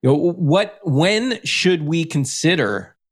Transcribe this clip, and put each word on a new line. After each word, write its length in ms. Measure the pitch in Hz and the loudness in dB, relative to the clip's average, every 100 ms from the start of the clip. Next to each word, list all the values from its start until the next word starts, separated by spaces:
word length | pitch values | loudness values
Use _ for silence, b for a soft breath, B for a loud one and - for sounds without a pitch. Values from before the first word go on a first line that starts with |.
You 80 | 131 | 2
know, 220 | 147 170 | 2 2
what, 460 | 175 160 170 208 - | 0 2 2 0 -6
when 600 | 175 135 175 220 254 233 | -2 2 2 2 -2 -4
should 400 | - - 180 180 | -4 0 2 0
we 220 | 151 165 | 0 -2
consider 920 | 160 151 135 - 156 175 113 101 - _ _ | -2 -2 -4 -2 0 2 0 -2 -8 _ _